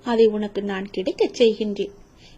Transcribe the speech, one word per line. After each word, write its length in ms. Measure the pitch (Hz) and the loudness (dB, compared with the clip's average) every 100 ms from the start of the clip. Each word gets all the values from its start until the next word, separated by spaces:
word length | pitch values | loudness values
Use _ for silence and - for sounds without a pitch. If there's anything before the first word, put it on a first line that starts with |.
அதை 220 | 240 226 226 | -2 4 4
உனக்கு 360 | 214 208 202 | 2 -4 -6
நான் 280 | 202 190 196 | -6 -6 -6
கிடைக்கச் 520 | - 190 - 427 - | -6 -6 -2 -2 4
செய்கின்றேன். 480 | 226 214 214 202 - - - _ - | 4 4 -4 -4 -8 -10 -20 _ -20